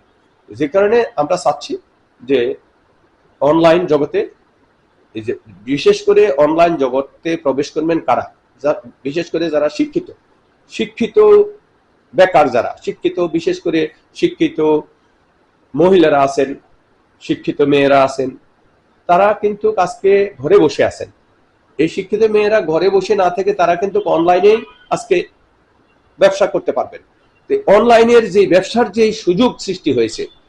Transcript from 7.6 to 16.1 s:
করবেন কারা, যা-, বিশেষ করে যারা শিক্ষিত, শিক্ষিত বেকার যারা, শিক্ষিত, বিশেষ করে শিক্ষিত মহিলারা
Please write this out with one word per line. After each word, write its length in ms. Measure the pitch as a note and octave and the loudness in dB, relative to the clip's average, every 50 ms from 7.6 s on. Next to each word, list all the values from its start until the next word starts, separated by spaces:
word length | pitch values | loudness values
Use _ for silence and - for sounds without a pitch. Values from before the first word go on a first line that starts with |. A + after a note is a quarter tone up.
| D3 - | -4 -6
করবেন 280 | - D#3 D#3 E3 E3 D#3 | -4 -6 -2 -2 -2 -2
কারা, 320 | - - A#2 - - - _ _ _ _ _ _ C3 | -2 -2 -2 -2 -4 -8 _ _ _ _ _ _ -4
যা-, 260 | D3 D3+ - - A#2+ - _ - | -4 -4 -4 -8 -20 -18 _ -10
বিশেষ 280 | C#3 C#3+ E3+ E3+ - | -8 -6 -8 -8 -6
করে 180 | - D#3+ E3+ E3 | -6 -4 -4 -2
যারা 200 | D3 D3 D3 D3+ | -2 -2 -2 -2
শিক্ষিত, 420 | - - D4+ - - - - - - _ _ _ _ _ _ _ _ _ _ _ | -2 -4 -4 -4 -4 -8 -8 -10 -20 _ _ _ _ _ _ _ _ _ _ _
শিক্ষিত 500 | - - A3 G#3+ - - A#3 - - G#3+ G#3+ G#3+ G#3 G#3 G3+ - - - _ _ _ _ _ _ _ _ _ _ - | -10 -8 -8 -8 -6 -6 -6 -2 2 4 6 6 6 6 4 2 -4 -18 _ _ _ _ _ _ _ _ _ _ 0
বেকার 340 | D#3 F#3 F#3 F3+ D#3+ D3+ C3 | 2 2 4 4 2 2 2
যারা, 280 | A#2 A2+ G2+ F#2 - - - | 0 -2 -2 -4 -6 -10 -10
শিক্ষিত, 340 | G3 F#3+ _ - F3 - F3+ | -10 -8 _ -6 -6 -4 -4
বিশেষ 420 | F3 D#3+ D3+ E3 - F#3 F3 - | -4 -4 -4 -4 -4 -4 -6 -4
করে 280 | - E3+ D#3+ D#3+ D#3 - - _ _ _ _ | -4 -4 -2 -2 -4 -4 -8 _ _ _ _
শিক্ষিত 640 | - F3 E3+ - - E3 D3 - D#3 D#3 D3+ D3+ D3+ - _ _ _ _ _ _ _ _ _ _ _ _ _ _ _ _ _ - | -4 -4 -4 -2 -2 -4 -4 -2 -2 0 0 0 0 -2 _ _ _ _ _ _ _ _ _ _ _ _ _ _ _ _ _ -2
মহিলারা 460 | C#3 E3 F#3 G3 F3+ D#3+ D#3 | 0 2 4 4 4 4 4